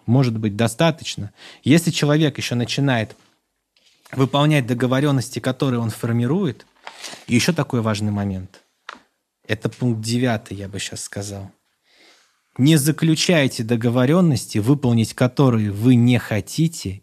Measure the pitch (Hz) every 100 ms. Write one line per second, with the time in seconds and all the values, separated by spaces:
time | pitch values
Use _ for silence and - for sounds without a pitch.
0 | - 127 127 113 110 104 113 - 165 160
1 | - - 104 _ - - 117 165 170 -
2 | 147 151 156 123 - 120 120 - 139 120
3 | 104 - _ _ _ _ _ _ _ _
4 | - - 131 143 151 151 120 120 123 131
5 | 147 135 - 123 127 123 139 120 113 -
6 | 117 117 120 180 170 107 _ _ - -
7 | - - - 120 - 165 139 123 110 101
8 | 107 101 101 95 95 - _ _ - -
9 | _ _ _ _ - 110 117 - 123 113
10 | 110 120 127 110 - 98 98 98 - -
11 | - 101 98 98 95 _ _ _ _ _
12 | _ _ _ _ _ - 135 160 147 151
13 | 165 156 - 165 131 - 110 120 120 123
14 | 127 175 175 110 - 110 107 143 123 117
15 | 110 - 127 - 135 113 104 101 123 123
16 | 120 120 - 107 - - 165 - 98 98